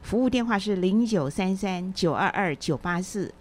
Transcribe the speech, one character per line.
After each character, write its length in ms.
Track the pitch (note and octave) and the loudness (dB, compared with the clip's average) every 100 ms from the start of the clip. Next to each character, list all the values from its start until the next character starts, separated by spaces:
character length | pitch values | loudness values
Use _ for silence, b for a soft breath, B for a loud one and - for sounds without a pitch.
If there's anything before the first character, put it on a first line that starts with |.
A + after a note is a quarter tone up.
服 200 | - A3+ | -2 0
务 80 | B3+ | 4
电 160 | B3 A#3 | 2 2
话 120 | G3+ | 0
是 200 | G3+ F#3 | 0 2
零 280 | F#3 G#3+ A#3 | 4 4 2
九 240 | G3 C#3 | 2 0
三 260 | F3+ F#3 F#3+ | 0 0 0
三 380 | G3 F3+ F#3 | -2 -4 -6
九 200 | - E3+ | -2 0
二 140 | A#2 F#3+ | 2 0
二 260 | - F#3 C#3 | 0 -2 -2
九 220 | - C3+ | -2 -2
八 240 | F3+ F3 | -2 -4
四， 300 | F#3 G3+ F3 - | -4 -6 -8 -4